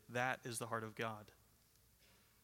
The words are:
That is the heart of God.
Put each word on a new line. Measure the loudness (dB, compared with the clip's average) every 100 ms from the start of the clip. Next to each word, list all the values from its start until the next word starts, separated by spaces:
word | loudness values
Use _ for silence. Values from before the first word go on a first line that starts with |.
| -2
That | 2 2 2 -2
is | -2
the | 0
heart | 0 -2
of | 0
God. | 0 -2 -10 -18 -20 -20 -20 -20 -20 -20 -20 -20 -20 -20